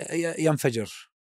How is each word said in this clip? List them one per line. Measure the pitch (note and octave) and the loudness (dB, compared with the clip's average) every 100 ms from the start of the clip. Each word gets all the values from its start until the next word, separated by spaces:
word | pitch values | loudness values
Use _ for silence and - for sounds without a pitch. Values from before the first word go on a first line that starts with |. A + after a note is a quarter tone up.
| - | -6
ي-، | E3+ E3 - D#3 | -2 -2 2 2
ينفجر. | D3 C3+ A2+ G2+ - - _ | 4 2 0 -4 -10 -20 _